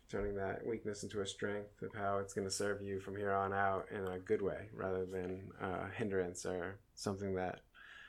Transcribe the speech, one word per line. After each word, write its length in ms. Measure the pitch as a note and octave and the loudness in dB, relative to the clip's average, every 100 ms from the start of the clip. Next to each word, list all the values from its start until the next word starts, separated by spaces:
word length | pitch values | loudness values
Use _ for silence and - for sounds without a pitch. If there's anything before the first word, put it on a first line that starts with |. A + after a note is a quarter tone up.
| - | -6
turning 280 | G#2 G2+ G2+ | -2 0 0
that 280 | G2 G2 | -2 -2
weakness 380 | - A2 G#2+ G2+ | -2 -2 -2 -4
into 180 | G2+ G#2 | -4 -2
a 60 | G2 | -2
strength 560 | - G#2 G#2 G2+ - | 0 0 0 -4 -8
of 100 | G#2 | -8
how 240 | G#2+ G2 G2+ | -2 2 2
it's 140 | G2 | 0
gonna 160 | - F#2+ | 0 0
serve 300 | - G2+ G2 | 2 2 0
you 180 | G2+ G2 | 0 -2
from 160 | G2 G2 | -2 -2
here 160 | G2+ | 2
on 200 | G2 G2 | 4 4
out 340 | G2 G2 F#2+ - | 4 4 4 0
in 160 | G#2 F#2+ | -2 -2
a 120 | F#2 | -2
good 200 | F#2 G#2+ | 2 4
way, 260 | F#2+ C#2+ G2+ | 4 0 -4
rather 320 | - F#2+ F#2 F#2 | -2 0 2 0
than 440 | F#2+ F2+ F#2 F#2+ - | 0 -2 -4 -6 -4
a 280 | G2+ F2+ F#2+ | 0 0 -2
hindrance 560 | G2 A#2 F#2+ F2+ F2 - | -2 2 2 2 0 -2
or 320 | F#2 F2 F#2+ - | 0 -2 -4 -12
something 400 | - - F#2+ G2 | -4 -2 0 0
that 260 | F#2 F#2 - - - - - | 2 0 -2 -10 -20 -18 -18